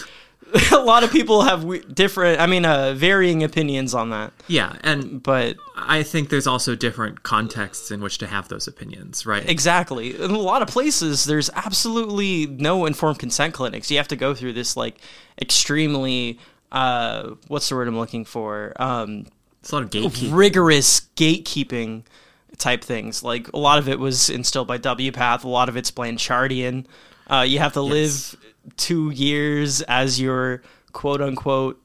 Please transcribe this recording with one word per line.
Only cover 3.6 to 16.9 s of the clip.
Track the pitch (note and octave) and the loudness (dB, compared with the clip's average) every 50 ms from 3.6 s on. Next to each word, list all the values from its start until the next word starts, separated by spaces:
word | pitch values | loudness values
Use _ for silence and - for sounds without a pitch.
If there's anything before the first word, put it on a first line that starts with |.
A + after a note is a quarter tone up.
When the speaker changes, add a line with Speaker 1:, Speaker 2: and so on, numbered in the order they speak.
| D#3 C#3+ C#3 C3+ C3+ B2+ B2+ | -2 0 -2 -2 -4 -2 -2
Speaker 1:
on | A#2+ A2+ A2+ | -2 -2 -2
that. | A2+ G#2+ G#2+ - - _ - - | -4 -6 -8 -10 -12 _ -8 -2
Speaker 2:
Yeah, | E3+ C3+ F#2+ - - - - | 0 0 0 0 -4 -4 -2
and | D#3 D3+ C#3+ C3+ F#2 C#3 B2+ - | 0 0 0 -2 -6 -10 -6 -2
Speaker 1:
But | C#3 C3+ B2+ A#2 A#2 - - - - - | 0 0 2 2 0 -4 -6 -12 -14 -12
Speaker 2:
I | - - - D3+ D#3 D3 | -10 -2 0 0 0 0
think | D3+ - D#3+ C#3+ C#3+ | 0 -2 -2 -2 0
there's | D3+ C#3 C3 | 0 0 0
also | C3+ B2+ A#2+ - B2+ A#2+ | 0 0 0 0 -2 -2
different | A2 A#2+ A#2 - A#2+ A2+ G#2 - - _ | -2 -2 -4 -2 -4 -6 -6 -8 -10 _
contexts | - A2+ G#2+ A2 A2 - A#2 G2+ G2 - - - - | -2 -2 -2 -2 -2 -6 -8 -8 -8 -8 -12 -12 -10
in | G#2+ G2+ | -10 -8
which | G2+ G2 - - | -8 -8 -8 -8
to | A2 | -8
have | F#2 G2+ G2 F#2 - | -6 -6 -8 -8 -8
those | G2 G2+ - | -10 -10 -10
opinions, | - - - - G2+ - - G2 - - - - | -10 -10 -14 -16 -16 -16 -16 -16 -12 -12 -10 -4
right? | A2 G#2 G2+ - - | -4 -4 -2 0 0
Speaker 1:
Exactly. | E3 C#3 - E3+ E3+ F3+ F3+ - C#3 A#2+ A2+ B2+ - - | 0 2 4 4 4 4 2 0 -4 -8 -6 -8 -8 -6
In | - F3+ | -2 -2
a | G3+ G#3+ | 0 0
lot | G3+ F#3 G3 C4+ - | 0 2 2 0 0
of | - | 0
places, | - B3 C#4 D4+ - - E3 D#3 C#3+ C3 - | 0 0 0 2 0 0 0 0 0 0 0
there's | C#3 D3+ D3+ C#3 - - | 2 2 0 0 0 -4
absolutely | - - G#3+ F#3+ - - A3+ A3+ A#3 A3+ G#3+ G3+ G3+ G3+ G3 F#3 E3 D3+ | -6 -6 -2 -2 0 0 0 0 -2 -2 -2 -2 -2 -2 0 0 -2 -4
no | C#3+ C#3 C3 C#3+ D#3 F#3 F#3+ E3+ | -6 -6 -4 0 0 0 2 0
informed | D#3 D3 - E3 D#3 D3 - | 0 -2 0 0 0 0 -2
consent | - A#2+ - - D3 E3 D#3+ | -4 -4 -2 0 0 -2 -2
clinics. | - B2+ A#2 G2+ A2 - - | -4 -6 -6 -6 -8 -6 -2
You | D3 C#3+ | 0 0
have | C#3+ - | 0 -2
to | D3+ | -4
go | A#2+ B2 C3+ C#3+ | -2 -2 -2 -2
through | A2+ B2+ B2+ A2+ | -2 -6 -8 -6
this, | A#2+ A#2+ - - | -6 -6 -4 -4
like, | B2+ A#2 A#2 - _ - - - - - _ _ - | -4 -6 -6 -8 _ -20 -20 -20 -20 -20 _ _ -10
extremely, | - - - - - - D3 D3+ D#3 D3+ D3 C#3 C3 C3 B2+ B2 A#2+ A#2+ A#2 - - - _ _ _ _ | -2 0 2 2 2 2 0 0 2 0 0 -2 -2 -2 -2 -2 -2 -4 -6 -10 -16 -20 _ _ _ _
uh, | - C3 C3 B2+ | -2 0 0 0